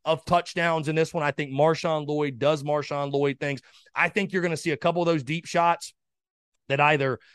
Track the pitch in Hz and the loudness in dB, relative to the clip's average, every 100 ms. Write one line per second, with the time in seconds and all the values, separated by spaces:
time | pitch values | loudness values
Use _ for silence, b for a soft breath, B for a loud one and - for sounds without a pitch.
0 | - 160 - 175 170 180 170 160 147 156 | -4 -4 2 0 0 0 0 2 0 0
1 | 160 175 147 139 147 135 156 160 175 156 | 0 0 -2 -2 -4 2 2 2 0 -2
2 | 147 151 147 123 139 156 143 147 139 143 | -2 -2 -2 0 0 0 0 -2 -2 -4
3 | 143 139 143 135 147 139 b b b - | -2 0 0 -2 -4 -6 b b b -2
4 | 170 208 196 185 175 160 170 143 170 170 | 0 0 -2 -2 -2 -2 -4 -2 0 0
5 | 170 165 127 160 - 170 170 170 - - | 2 0 -2 -6 -4 0 2 0 -4 -20
6 | _ _ _ _ _ _ - 139 147 151 | _ _ _ _ _ _ -4 2 4 4
7 | 135 123 b | 0 -4 b